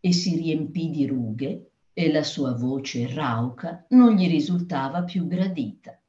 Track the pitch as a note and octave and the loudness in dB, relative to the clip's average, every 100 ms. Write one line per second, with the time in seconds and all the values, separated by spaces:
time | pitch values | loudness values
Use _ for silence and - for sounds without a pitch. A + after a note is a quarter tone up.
0 | F#3 F3+ G3 D#3+ D#3+ D3+ D3 F3+ E3 D3+ | 2 2 2 -2 0 -2 -2 -4 -4 -2
1 | C3 C3 A2+ A2 C3+ - - _ _ - | -2 -2 -4 -4 -6 -8 -12 _ _ -2
2 | E3 D3+ C#3+ - C3+ A#2+ B2+ C3+ C3+ B2 | 0 2 -2 -4 -4 -2 -2 -4 -6 -6
3 | A#2+ C3 C#3+ A#2 A#2+ B2 F3 F3 _ B3+ | -4 -2 -2 -2 -2 -4 -10 -10 _ 8
4 | A#3+ G#3 F3+ E3+ D4 F3 E3+ D3 C3+ E3+ | 8 6 4 2 2 -2 -2 -4 -4 -4
5 | F3+ F#3+ E3 F3+ F#3+ E3+ A2 - - - | -4 -4 -4 -2 -2 -2 -6 -8 -20 -20